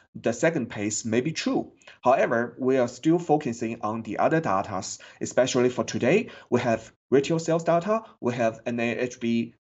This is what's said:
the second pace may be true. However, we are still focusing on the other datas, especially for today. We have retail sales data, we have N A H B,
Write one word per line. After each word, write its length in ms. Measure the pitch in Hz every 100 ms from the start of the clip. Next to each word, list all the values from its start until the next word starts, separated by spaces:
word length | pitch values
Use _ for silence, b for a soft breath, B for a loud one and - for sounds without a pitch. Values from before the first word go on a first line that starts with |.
| b 113
the 120 | -
second 360 | 117 165 165 113
pace 340 | 110 104 -
may 180 | 117 110
be 100 | 143
true. 400 | 156 262 262 - B B B
However, 520 | 127 143 202 117 120 -
we 180 | 131 131
are 100 | 120
still 300 | - 160 170
focusing 600 | 170 147 131 117 113 113
on 220 | 107 113
the 160 | 113 -
other 200 | 127 160
datas, 600 | - 95 101 95 - - B B
especially 500 | 110 - 131 127 123
for 140 | 123
today. 460 | 113 113 107 190 - B -
We 100 | 123
have 300 | 123 110 - _ _
retail 300 | 135 139 165
sales 240 | 165 165
data, 400 | 165 170 190 220 226 _
we 140 | 120 120
have 240 | 113 113 -
N 120 | 120
A 180 | 117 117
H 220 | 127 -
B, 360 | 117 117 113 -